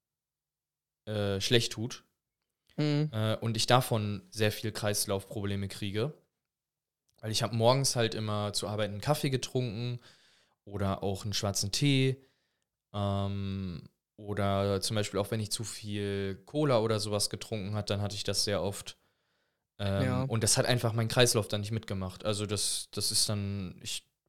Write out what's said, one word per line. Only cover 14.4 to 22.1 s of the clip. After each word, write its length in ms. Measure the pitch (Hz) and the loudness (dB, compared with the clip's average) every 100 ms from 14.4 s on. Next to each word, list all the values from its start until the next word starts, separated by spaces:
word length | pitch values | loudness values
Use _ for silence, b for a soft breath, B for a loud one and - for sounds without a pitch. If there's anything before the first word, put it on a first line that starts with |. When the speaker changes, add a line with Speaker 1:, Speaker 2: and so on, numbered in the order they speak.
| 101 98 101 98 | 2 2 2 0
Speaker 1:
zum 140 | - 110 | 0 0
Beispiel 240 | 104 95 | 0 0
auch, 100 | 101 | 0
wenn 80 | 113 | -2
ich 120 | 104 | -2
zu 120 | - | -4
viel 800 | 107 - 104 104 101 98 98 95 - | -6 -8 -6 -4 -2 -2 -2 -6 -6
Cola 340 | 147 151 120 | 0 4 4
oder 200 | 110 110 | 4 2
sowas 300 | 104 104 - | 0 0 0
getrunken 440 | 98 - 110 95 | -4 -6 -6 -2
hat, 160 | 104 104 | -4 -2
dann 120 | 101 | -2
hatte 140 | 101 101 | -2 -4
ich 80 | |
das 200 | - 98 | -2 0
sehr 180 | - 101 | 0 0
oft. 360 | 90 101 - - _ _ _ _ _ _ _ - | -2 -4 -10 -16 _ _ _ _ _ _ _ -6
Ähm, 460 | 101 98 131 127 | 0 2 2 2
Speaker 2:
Ja. 40 | 131 | 2
Speaker 1:
und 160 | 113 | 2
das 140 | 110 - | 4 4
hat 80 | - | 4
einfach 260 | 123 113 | 2 2
mein 140 | 113 113 | 2 2
Kreislauf 400 | - 120 117 101 | 6 6 6 0
dann 140 | 104 | -2
nicht 100 | 104 | -2
mitgemacht. 520 | 110 - 98 92 | -4 -4 -4 -4